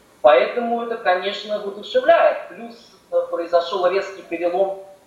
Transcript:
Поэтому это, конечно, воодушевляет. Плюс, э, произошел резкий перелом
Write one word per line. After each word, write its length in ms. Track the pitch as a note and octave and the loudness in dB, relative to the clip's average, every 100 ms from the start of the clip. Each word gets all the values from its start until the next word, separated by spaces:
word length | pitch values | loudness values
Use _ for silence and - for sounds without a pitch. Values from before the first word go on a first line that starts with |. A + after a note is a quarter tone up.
| _ _ | _ _
Поэтому 600 | D3+ D#3+ - B3 A#3 A#3 | 6 6 4 -2 -4 -4
это, 140 | A#3 A3+ | -4 -4
конечно, 640 | F#3+ F#3 G3 G3+ G#3 G#3 | -2 0 -2 -6 -6 -6
воодушевляет. 880 | G3+ G#3 - B3+ D#4 E4 - - - | -6 -10 -4 2 4 6 4 2 -6
Плюс, 260 | - A#3 - - - _ | -14 -16 -18 -20 -20 _
э, 40 | F3 - | -2 -2
произошел 560 | E3+ E3 E3+ E3+ G3 F3+ | -4 0 0 2 0 0
резкий 360 | G3 - F#3 | 0 -2 -10
перелом 560 | - E3+ F3 F#3 G3 G3 - - | -12 -4 -2 0 0 -2 -12 -20